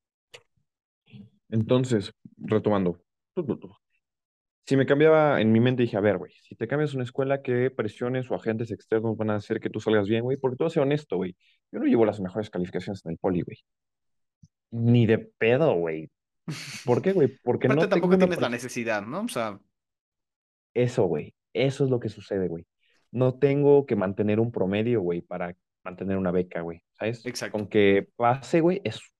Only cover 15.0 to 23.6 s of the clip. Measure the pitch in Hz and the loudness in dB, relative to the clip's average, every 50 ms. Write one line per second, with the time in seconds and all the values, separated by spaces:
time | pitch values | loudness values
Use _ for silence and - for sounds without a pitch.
15 | 113 101 113 110 - - _ - 110 113 123 139 160 139 98 85 85 82 80 80 | 6 4 2 0 0 -10 _ 0 2 2 4 4 4 2 2 0 -2 -4 -4 -6
16 | 78 - _ _ _ _ _ _ _ 165 143 - - - - - - 123 123 123 | -10 -14 _ _ _ _ _ _ _ -14 -12 -12 -14 -16 -16 -8 0 0 0 2
17 | 131 190 196 175 135 - - _ - 120 120 - - 127 135 156 214 190 196 175 | 2 0 2 2 2 2 0 _ -4 -4 -2 0 2 2 2 2 2 2 2 0
18 | 180 180 190 185 185 - 170 - 147 120 120 120 131 120 - 123 113 113 110 104 | 4 4 4 4 4 2 2 -2 -2 -2 -4 -6 -8 -8 -8 -6 -4 -2 -4 -4
19 | 98 113 151 196 226 240 - 123 113 107 95 - _ _ _ _ _ _ _ _ | -4 -6 -8 -8 -8 -6 -6 -4 -6 -6 -8 -12 _ _ _ _ _ _ _ _
20 | _ _ _ _ _ _ _ _ _ _ _ _ _ _ - 120 123 120 - 123 | _ _ _ _ _ _ _ _ _ _ _ _ _ _ -2 0 0 0 2 0
21 | 101 82 80 73 - - _ _ _ _ - 98 131 139 131 - 139 131 127 117 | 0 0 0 -4 -6 -10 _ _ _ _ -2 0 0 0 0 0 0 0 0 -2
22 | 117 104 - 101 95 - 107 98 92 85 82 85 - _ _ _ _ _ _ _ | -2 -6 -10 -10 -10 -6 -4 -2 -2 -4 -4 -8 -12 _ _ _ _ _ _ _
23 | _ _ - 123 127 127 127 131 143 139 139 143 | _ _ -2 0 0 0 2 2 2 2 2 4